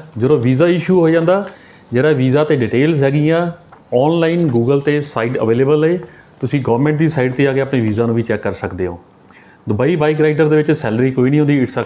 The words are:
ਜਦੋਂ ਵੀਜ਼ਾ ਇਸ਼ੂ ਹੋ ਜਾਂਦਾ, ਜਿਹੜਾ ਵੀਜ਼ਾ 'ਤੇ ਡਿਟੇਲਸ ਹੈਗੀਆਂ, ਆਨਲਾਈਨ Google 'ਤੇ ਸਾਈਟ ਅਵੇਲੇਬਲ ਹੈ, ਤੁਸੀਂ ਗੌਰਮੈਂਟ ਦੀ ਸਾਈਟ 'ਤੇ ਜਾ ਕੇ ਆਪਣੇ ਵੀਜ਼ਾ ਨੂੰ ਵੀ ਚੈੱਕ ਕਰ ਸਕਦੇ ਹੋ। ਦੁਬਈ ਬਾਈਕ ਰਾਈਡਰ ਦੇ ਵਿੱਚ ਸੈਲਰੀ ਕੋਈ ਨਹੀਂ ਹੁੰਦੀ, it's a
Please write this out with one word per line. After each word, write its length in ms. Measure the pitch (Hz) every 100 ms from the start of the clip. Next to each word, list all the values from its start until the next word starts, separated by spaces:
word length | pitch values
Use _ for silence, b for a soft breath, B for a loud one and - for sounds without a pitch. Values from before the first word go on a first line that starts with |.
| - 110
ਜਦੋਂ 200 | 123 156
ਵੀਜ਼ਾ 280 | 117 131 175
ਇਸ਼ੂ 340 | 180 170 185
ਹੋ 100 | 165
ਜਾਂਦਾ, 380 | 165 165 196 202 B B B B
ਜਿਹੜਾ 180 | 120 147
ਵੀਜ਼ਾ 340 | 139 131 139
'ਤੇ 120 | 151 147
ਡਿਟੇਲਸ 460 | 110 117 156 156
ਹੈਗੀਆਂ, 380 | 139 147 151 165 175 170 - - - 123
ਆਨਲਾਈਨ 540 | 147 165 165 170 165
Google 300 | 120 117 143
'ਤੇ 200 | 139 147
ਸਾਈਟ 380 | 147 - 120 127
ਅਵੇਲੇਬਲ 420 | 113 117 135 151
ਹੈ, 140 | 156 180 - B B -
ਤੁਸੀਂ 200 | 127 143
ਗੌਰਮੈਂਟ 360 | 120 120 147 151
ਦੀ 100 | 160
ਸਾਈਟ 240 | 151 127
'ਤੇ 120 | 131
ਜਾ 80 | 139
ਕੇ 80 | 135
ਆਪਣੇ 200 | 135 131
ਵੀਜ਼ਾ 260 | 110 104 117
ਨੂੰ 80 |
ਵੀ 80 | 113
ਚੈੱਕ 200 | 113 107
ਕਰ 100 | 104
ਸਕਦੇ 340 | 95 95 92 90
ਹੋ। 120 | 87 - _ - B B B -
ਦੁਬਈ 280 | 104 135 175
ਬਾਈਕ 240 | 151 151
ਰਾਈਡਰ 280 | 156 151 156
ਦੇ 80 | 151
ਵਿੱਚ 160 | 151
ਸੈਲਰੀ 380 | 156 113 110 131
ਕੋਈ 200 | 131 123
ਨਹੀਂ 100 | 147
ਹੁੰਦੀ, 240 | 147 143
it's 140 | 127
a 20 | -